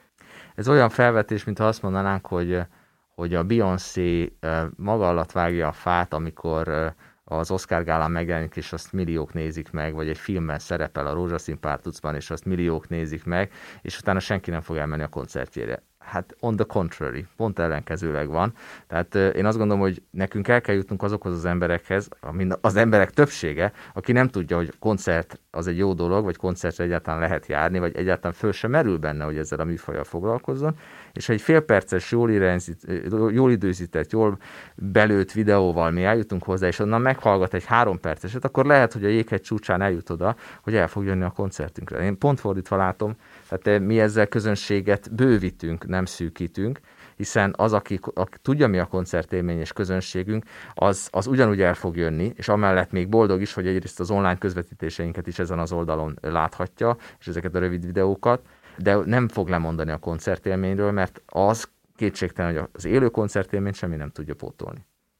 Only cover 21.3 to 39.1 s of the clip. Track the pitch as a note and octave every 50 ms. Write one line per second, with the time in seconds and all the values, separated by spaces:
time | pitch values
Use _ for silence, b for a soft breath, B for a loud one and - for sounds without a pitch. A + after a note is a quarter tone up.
21.3 | F2+ E2+ E2 F2 F2 F2+ F2 E2+ F2 E2+ - - F#2+ G2+ - - - - - C#2
22.3 | D#2+ F#2 F#2+ F#2 F2+ - - A2 F#2+ G#2 A#2 A2+ G#2+ G2+ F#2+ - - - D3 D3
23.3 | - - - D#2 D2 D#2 F2+ G#2 - B B B B F#2+ - - A#2+ B2 C3 B2+
24.3 | - G2 E2 D2+ F2 E2+ E2+ D2 - - - A2 G#2 F#2 - F#2+ E2+ E2 E2 -
25.3 | - - _ _ - E2+ E2+ F2+ E2+ F2 G2 G2 F#2 E2+ E2+ E2+ F#2 G#2 G#2+ F#2
26.3 | E2 - - F#2 F2 - - E2+ - - F2 F2 F2 E2 - E2 D#2+ E2 E2 E2
27.3 | E2+ D2 - - D2 D2 D#2 E2+ F#2 F2+ F2+ E2+ - - F#2 F#2 F2 - - F2
28.3 | E2+ - - G#2+ G2 - - A2 C3 D#3+ D3+ G#2+ F2+ D#2+ D2+ D#2 D2+ D2+ D2+ D2+
29.3 | D#2 D2+ D#2 - D#2 D2 D#2+ E2+ E2+ D#2 - - - D2 C#2+ - - E2+ F#2 G#2+
30.3 | A2+ B2 - - C3+ C3+ C#3+ D#3 D#3+ B B B B B B B B - - -
31.3 | A2+ G#2 - - D#3+ D#3 D#3 - A2 F#2+ - - F#2+ F2+ - - A#2+ A#2 A#2 A2+
32.3 | G#2+ G2+ F#2+ F#2 F2+ F2+ F2 F2 E2 - - - F#2 E2+ - F#2 G#2+ A2 A2 A2
33.3 | G#2+ B2+ C3 B2+ A#2+ F#2+ G2 F#2+ F2 E2+ F2 E2 - D#2+ D2+ - - A2 A2 G#2+
34.3 | G2 - B B B B B B B B F#2+ G2 F#2+ A2 G#2+ G#2+ G#2 G2 F#2 -
35.3 | - G#2+ G#2+ G#2 G2+ G2 F#2+ F2+ E2 E2+ E2 E2 E2+ F2 F#2 G2+ A2+ A#2 G#2 -
36.3 | G2+ F2 - - F#2 F#2 F#2+ F2+ F2 - G#2 G#2 A2 A#2 B2+ C3 C3 - - A2
37.3 | G2 F#2+ F2+ F#2 - F2+ - - A#2 A#2 A#2+ G#2 F2+ F2 - E2 D2+ - - F#2
38.3 | A2+ B2+ - C3 - C3+ C3+ C#3+ D3 C3+ A#2+ A2+ - A2 G2 G#2